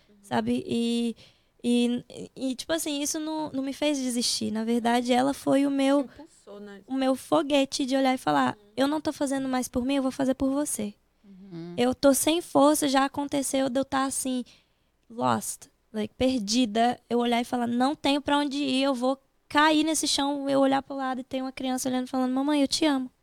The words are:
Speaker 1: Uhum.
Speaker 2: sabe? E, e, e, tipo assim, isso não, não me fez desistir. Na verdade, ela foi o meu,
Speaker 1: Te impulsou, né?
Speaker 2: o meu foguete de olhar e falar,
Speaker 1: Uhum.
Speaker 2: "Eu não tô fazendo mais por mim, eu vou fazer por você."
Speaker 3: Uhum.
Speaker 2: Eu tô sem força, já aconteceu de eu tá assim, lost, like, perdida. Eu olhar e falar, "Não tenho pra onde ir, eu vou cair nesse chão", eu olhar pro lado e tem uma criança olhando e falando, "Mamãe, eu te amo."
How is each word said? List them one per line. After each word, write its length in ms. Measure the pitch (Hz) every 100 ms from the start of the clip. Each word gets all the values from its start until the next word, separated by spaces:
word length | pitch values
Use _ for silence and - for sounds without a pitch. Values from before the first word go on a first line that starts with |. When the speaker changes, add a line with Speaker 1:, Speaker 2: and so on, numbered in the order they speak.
| _
Speaker 1:
Uhum. 60 | 208
Speaker 2:
sabe? 400 | - 240 226 247 -
E, 500 | 233 233 233 233 220 - _ _ _
e, 400 | 240 240 240 240 - - - -
e, 200 | 262 240
tipo 180 | -
assim, 260 | 330 320 285
isso 200 | 294 320
não, 320 | 311 311 311
não 100 | 262
me 120 | 269
fez 260 | 262 294 277
desistir. 500 | 254 240 233 - 214
Na 120 | 214
verdade, 500 | 226 240 233 240 240
ela 200 | 247 269 277
foi 320 | 285 277 285
o 20 |
meu, 340 | 277 269 285 247
Speaker 1:
Te 40 | -
impulsou, 380 | 302 _ - 202
né? 220 | 208 196 196
Speaker 2:
o 60 | 262
meu 180 | 262 262
foguete 720 | - 302 285 285 269 - 262
de 100 | 269
olhar 200 | 269 262
e 20 |
falar, 400 | - 294 254 -
Speaker 1:
Uhum. 140 | - -
Speaker 2:
"Eu 120 | 277
não 120 | 311
tô 140 | 311
fazendo 340 | 277 277 269 269
mais 200 | 254 247
por 180 | 254 247
mim, 100 | 277
eu 60 |
vou 80 | 262
fazer 220 | 254 262
por 160 | 262 269
você." 440 | 277 294 - 208 - _ _
Speaker 3:
Uhum. 520 | 202 190 196 170 170 175
Speaker 2:
Eu 160 | 247
tô 200 | 254 277 262
sem 260 | 311 330
força, 460 | - 285 285 302 294
já 180 | 269 269
aconteceu 640 | - 285 285 269 269 269
de 100 | 254
eu 60 | 269
tá 200 | 269 269
assim, 380 | - 262 254 240 - _ _ _ _ -
lost, 580 | 226 254 226 - - - _ _
like, 200 | 220 214 -
perdida. 840 | 254 262 202 233 247 220 240 - -
Eu 100 | 240
olhar 200 | 240 233
e 40 | 240
falar, 220 | 247 240
"Não 280 | 240 262 311
tenho 260 | 277 285
pra 180 | 285 285
onde 180 | 294 269
ir, 240 | 277 262
eu 120 | 277 247
vou 240 | 254 269 _ _ -
cair 360 | 294 302 311
nesse 240 | 311 311 294
chão", 420 | - 277 285 277
eu 100 | 269
olhar 220 | 269 269
pro 140 | - 277
lado 260 | 262 262
e 20 |
tem 180 | 254 262
uma 100 | 262
criança 360 | - 262 254 262
olhando 200 | 254 254
e 20 |
falando, 240 | 262 254
"Mamãe, 280 | 262 285 294
eu 60 | 277
te 180 | - 311
amo." 240 | 269 254 _